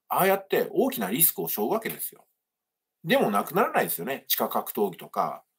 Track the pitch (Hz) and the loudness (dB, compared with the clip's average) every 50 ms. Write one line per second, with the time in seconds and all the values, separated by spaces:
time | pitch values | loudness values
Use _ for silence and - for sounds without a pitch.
0 | _ _ - 143 180 196 190 190 - - 190 151 - - - 170 247 254 - 233 | _ _ 0 2 4 4 4 2 0 0 0 0 0 2 2 2 2 2 2 -2
1 | 202 180 214 262 - - - - 170 160 - 214 208 - 196 226 - - - - | -4 -2 2 2 2 2 2 -2 -6 -6 -4 -2 -2 -2 -2 -2 -4 -6 -8 -8
2 | - - - - _ _ _ _ _ _ _ _ _ _ _ _ _ _ _ _ | -10 -10 -12 -14 _ _ _ _ _ _ _ _ _ _ _ _ _ _ _ _
3 | - 160 240 277 196 117 202 202 208 - 143 196 254 302 - - 190 165 - - | 0 2 4 4 4 4 2 0 -2 0 2 2 2 2 2 0 0 0 -4 -6
4 | 165 - 135 - - - - - 110 - - 110 - - - 120 104 98 82 - | -4 -6 -6 -8 -4 -4 -2 -2 0 -2 -2 -4 -4 -4 -2 0 0 0 -2 -6
5 | - - - 101 90 76 65 - - _ _ | -14 -6 -2 -2 -2 -2 -4 -8 -14 _ _